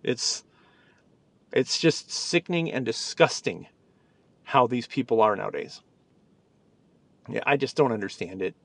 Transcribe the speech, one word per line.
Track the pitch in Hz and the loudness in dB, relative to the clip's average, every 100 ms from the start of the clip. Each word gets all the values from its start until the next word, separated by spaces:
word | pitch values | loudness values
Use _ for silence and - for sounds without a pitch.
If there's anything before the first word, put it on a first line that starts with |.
It's, | - 123 - - - _ _ _ _ _ _ _ _ _ _ | -2 -2 -2 -6 -10 _ _ _ _ _ _ _ _ _ _
it's | - 131 - | -2 0 2
just | 165 - - | 2 0 -4
sickening | - - 170 - 175 165 | -8 0 -2 0 -2 -2
and | 127 123 | -2 -4
disgusting | - - - 156 - - 87 - _ _ _ _ _ _ _ | -4 -6 4 4 4 -6 -8 -12 _ _ _ _ _ _ _
how | - 139 123 | 2 4 4
these | 123 113 | 2 -2
people | - 120 113 | -4 0 4
are | 107 101 | 4 4
nowadays. | 104 71 - - _ _ _ _ _ _ _ _ _ _ _ _ _ _ - | -4 -6 -8 -14 _ _ _ _ _ _ _ _ _ _ _ _ _ _ -8
Yeah, | - - | -6 0
I | 139 | 0
just | 135 - | 0 2
don't | 139 | 2
understand | 113 98 - 90 95 | 2 -4 -8 -10 -6
it. | 92 - | -6 -6